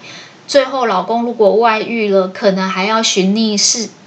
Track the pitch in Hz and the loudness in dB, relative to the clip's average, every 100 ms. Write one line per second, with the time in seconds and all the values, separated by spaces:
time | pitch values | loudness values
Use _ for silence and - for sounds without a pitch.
0 | - - - - - 277 262 269 233 185 | -16 -20 -20 -20 -2 0 2 0 -2 -2
1 | 185 233 240 233 202 196 233 220 202 233 | -2 -2 -2 2 4 4 2 2 -2 -2
2 | 208 196 185 190 214 190 190 190 196 220 | 0 0 0 0 0 0 -2 -2 -2 0
3 | 220 - 185 214 220 208 - 240 208 - | 0 0 0 2 0 0 0 -2 -6 -12